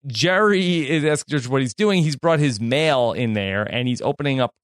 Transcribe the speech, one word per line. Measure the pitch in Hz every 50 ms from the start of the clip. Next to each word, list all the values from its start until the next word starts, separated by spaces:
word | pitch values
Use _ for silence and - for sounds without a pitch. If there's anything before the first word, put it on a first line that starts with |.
| -
Jerry | 139 117 107 139 175 185 190 214 208 202 185 190 175 175 165 147 131
is | 160 156 147
asking | 151 151 143 - -
George | 147 143 117 123
what | 135 135
he's | 135 120 -
doing. | - 214 208 196 180
He's | 156 156 143
brought | 131 - 165 165 147
his | 147 143 120 101
mail | 117 117 127 147 160 156 143 127 120 113
in | 85 95 123 113
there, | 107 104 98 98 95 101 107
and | - - 123 123 123
he's | 123 -
opening | - 135 143 - 143 143 135 131
up | 123 113 - _